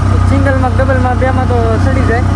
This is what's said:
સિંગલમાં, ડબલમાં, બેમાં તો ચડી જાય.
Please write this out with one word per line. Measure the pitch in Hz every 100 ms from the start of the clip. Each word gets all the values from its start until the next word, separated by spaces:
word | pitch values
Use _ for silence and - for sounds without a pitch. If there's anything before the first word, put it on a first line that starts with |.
| - - -
સિંગલમાં, | 269 269 262 262 233
ડબલમાં, | 262 262 254 247
બેમાં | 262 262 254
તો | 240 226 220 -
ચડી | 269 247
જાય. | 233 -